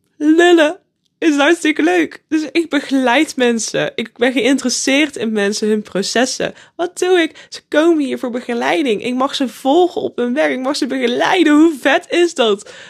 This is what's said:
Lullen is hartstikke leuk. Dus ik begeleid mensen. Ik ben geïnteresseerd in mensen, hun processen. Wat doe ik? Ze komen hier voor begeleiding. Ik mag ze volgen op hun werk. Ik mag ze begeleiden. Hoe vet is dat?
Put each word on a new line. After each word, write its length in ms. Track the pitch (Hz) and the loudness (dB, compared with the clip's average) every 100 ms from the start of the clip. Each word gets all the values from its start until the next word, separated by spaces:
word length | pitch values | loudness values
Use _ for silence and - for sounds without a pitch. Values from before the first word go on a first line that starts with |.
| _ - | _ -2
Lullen 600 | 302 330 349 339 302 381 _ _ _ _ | 2 4 6 6 4 -2 _ _ _ _
is 180 | 330 285 | 0 2
hartstikke 460 | 285 339 302 311 | 2 2 0 0
leuk. 400 | 311 359 311 - _ | 0 0 -2 -8 _
Dus 200 | 311 311 | -4 -2
ik 180 | 330 320 | -4 -2
begeleid 640 | 285 - 269 254 247 311 - | -4 -2 0 2 0 0 0
mensen. 560 | 247 233 - - 151 | -2 0 -4 -4 -4
Ik 240 | - 226 - | -6 -10 -4
ben 140 | 247 | -2
geïnteresseerd 840 | 254 226 269 247 - - 277 302 - | 0 0 0 -2 -4 0 0 0 -4
in 160 | 226 | -6
mensen, 360 | 214 202 214 214 | -2 -2 -2 -2
hun 140 | 214 | -2
processen. 720 | 208 180 202 226 - - - - - - | -4 -6 -4 -2 -2 -2 -6 -8 -16 -8
Wat 220 | 359 - | -8 -4
doe 200 | 359 359 | 0 2
ik? 280 | 320 - - | 0 -6 -20
Ze 120 | - - | -20 -4
komen 360 | 294 339 320 | 2 2 2
hier 140 | 262 240 | -2 -4
voor 120 | 254 | -6
begeleiding. 760 | 240 240 233 254 339 277 196 | -6 -6 -4 0 0 0 -2
Ik 100 | 247 | -4
mag 200 | 254 277 | -2 -2
ze 140 | - 262 | -2 -6
volgen 520 | - 262 320 349 - | -2 0 2 2 -2
op 160 | - - | -6 -4
hun 180 | 247 | -2
werk. 180 | 269 302 | 0 -2
Ik 80 | 254 | -2
mag 160 | 262 294 | -4 -4
ze 100 | 254 | -4
begeleiden. 640 | 262 240 254 311 370 302 | -2 -2 -2 0 2 4
Hoe 240 | 294 330 269 | 6 4 2
vet 300 | 277 330 - | 0 0 0
is 240 | 339 349 | 0 0
dat? 380 | - 226 208 - - - | 2 0 -2 -6 -20 -20